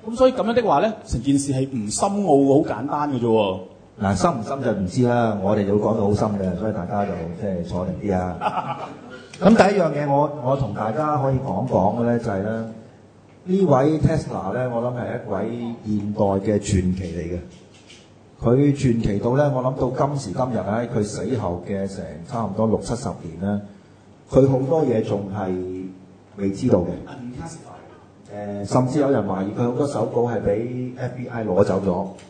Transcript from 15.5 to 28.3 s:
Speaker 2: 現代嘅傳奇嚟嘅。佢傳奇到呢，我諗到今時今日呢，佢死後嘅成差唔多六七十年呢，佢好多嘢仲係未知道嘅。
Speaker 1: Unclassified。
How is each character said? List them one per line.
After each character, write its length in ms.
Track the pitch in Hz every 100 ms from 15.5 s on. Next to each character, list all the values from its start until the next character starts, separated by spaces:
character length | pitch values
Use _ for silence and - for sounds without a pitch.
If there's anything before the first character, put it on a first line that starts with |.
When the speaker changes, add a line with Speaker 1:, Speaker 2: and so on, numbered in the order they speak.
| 120 117 117 107
Speaker 2:
現 280 | 104 104
代 80 | 104
嘅 360 | 101 98 110 104
傳 380 | 101 95 92 92
奇 60 | 85 85
嚟 60 | 82 87
嘅。 40 | - - - - - - - - - -
佢 140 | 117 127 147
傳 280 | 139 127 113
奇 160 | 107 101
到 160 | 117 131
呢， 160 | 147 131
我 60 |
諗 120 | 127 135 131 -
到 120 | 143
今 100 | 139
時 140 | 95
今 140 | 90 127
日 40 | 110
呢， 320 | 95 110 120 131
佢 80 |
死 340 | 104 - 95 123
後 260 | 95 87 -
嘅 200 | 98 98
成 100 | 98 82 78 -
差 180 | 120 107
唔 80 |
多 120 | 95 110
六 120 | 95
七 160 | - 117
十 120 | 92 82
年 160 | 85 80
呢， 200 | 98 104 - - - - - - -
佢 180 | 135 135
好 100 | 127
多 240 | 135 160 139
嘢 160 | 110
仲 260 | 107 101 98
係 200 | 101 92 92 92 92 95 - - - - -
未 140 | 98
知 180 | - 123
道 100 | 101
嘅。 80 | 85 71 -
Speaker 1:
Unclassified。 1500 | - 120 123 - - - - - - - - -